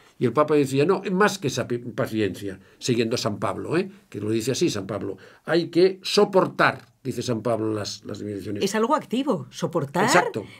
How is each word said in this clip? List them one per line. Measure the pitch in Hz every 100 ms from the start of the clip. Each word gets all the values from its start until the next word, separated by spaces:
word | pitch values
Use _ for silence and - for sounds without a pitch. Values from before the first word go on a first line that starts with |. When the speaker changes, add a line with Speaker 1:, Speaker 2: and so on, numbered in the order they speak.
| _ -
Speaker 1:
y | -
el |
Papa | - 151 151
decía, | 135 135 156
no, | 190 202
más | 185 208 196
que | 135
esa | 123 113
pi-, | 120
paciencia, | 127 107 120 110 104 87 101 92 - -
siguiendo | - 117 113 120
a |
San | 113 101
Pablo, | 104 92 101 156
¿eh? | 202 - _
Que | 107
lo | 107
dice | 113 110
así | 123 170
San | 110 95
Pablo, | 104 98 95 - -
hay | - 165 165
que | 160 185 190
soportar, | - - 202 190 170 - 151 117 - _
dice | 127 120
San | 120 113
Pablo | 120 113 110
en | 107
las, | 104 - -
las | 104
dimensiones. | 104 101 92 -
Speaker 2:
Es | 196 220
algo | 233 294
activo, | - 240 277 185 127
soportar | - 160 170 139 175 214
Speaker 1:
Exacto. | 185 480 202 95